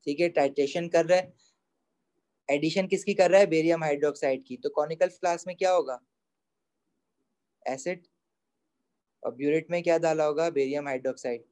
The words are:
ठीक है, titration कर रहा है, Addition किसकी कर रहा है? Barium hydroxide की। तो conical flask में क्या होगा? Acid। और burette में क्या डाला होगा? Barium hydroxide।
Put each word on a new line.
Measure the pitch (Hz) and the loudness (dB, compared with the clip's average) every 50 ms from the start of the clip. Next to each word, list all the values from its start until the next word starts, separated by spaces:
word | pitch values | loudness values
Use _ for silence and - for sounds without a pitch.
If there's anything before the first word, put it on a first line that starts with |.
| _ | _
ठीक | 147 147 147 | -6 -2 0
है, | 175 170 | 0 0
titration | 170 160 143 139 139 - 139 135 - 175 175 170 | 2 2 2 2 2 0 -2 0 0 -4 -4 2
कर | 170 170 165 | 2 2 4
रहा | 165 180 185 | 4 2 2
है, | 185 - _ _ _ _ _ _ _ _ _ _ _ _ _ _ _ _ _ _ _ _ _ _ _ - | 0 -4 _ _ _ _ _ _ _ _ _ _ _ _ _ _ _ _ _ _ _ _ _ _ _ -2
Addition | 139 147 147 160 160 196 185 | -2 0 0 0 0 -2 0
किसकी | 175 190 190 - - 196 | 0 -2 -2 -2 -2 2
कर | 190 185 170 | 4 4 6
रहा | 180 196 | 6 6
है? | 202 180 | 6 6
Barium | 165 160 156 165 170 165 160 | 4 2 2 2 2 2 0
hydroxide | 156 147 143 147 147 143 - - 139 131 131 135 | -2 0 0 0 -2 -2 0 -2 -2 -2 -2 -6
की। | _ 127 | _ -16
तो | - - 147 | -8 -8 -6
conical | 143 151 151 156 165 160 185 175 | -2 -2 -4 -4 0 -2 -2 -2
flask | 175 _ - 175 170 165 - | -2 _ -4 -4 -4 -4 -6
में | 185 180 | -12 -6
क्या | _ 190 185 | _ 0 2
होगा? | 185 180 147 131 127 120 _ _ _ _ _ _ _ _ _ _ _ _ _ _ _ _ _ _ _ _ _ _ _ _ _ _ _ _ _ _ _ _ _ | 2 2 0 -2 -6 -12 _ _ _ _ _ _ _ _ _ _ _ _ _ _ _ _ _ _ _ _ _ _ _ _ _ _ _ _ _ _ _ _ _
Acid। | - 131 135 - 175 185 180 175 _ _ _ _ _ _ _ _ _ _ _ _ _ _ _ _ _ _ _ _ _ _ _ | -8 -8 -6 -6 -8 -8 -8 _ _ _ _ _ _ _ _ _ _ _ _ _ _ _ _ _ _ _ _ _ _ _ _
और | - - 123 | -12 -12 -10
burette | 123 139 147 151 160 156 - | -4 -2 -2 -2 -2 -2 -4
में | 170 175 | -6 -4
क्या | 170 170 165 165 | 0 0 0 2
डाला | 165 160 160 156 151 | 2 0 0 0 0
होगा? | 151 147 147 165 170 | 0 0 0 -2 -2
Barium | 170 139 135 135 143 147 147 143 | 0 -2 -2 -2 -2 -4 -4 -4
hydroxide। | 135 131 127 131 127 - - 131 120 120 117 _ | -6 -4 -4 -6 -8 -6 -6 -8 -8 -8 -10 _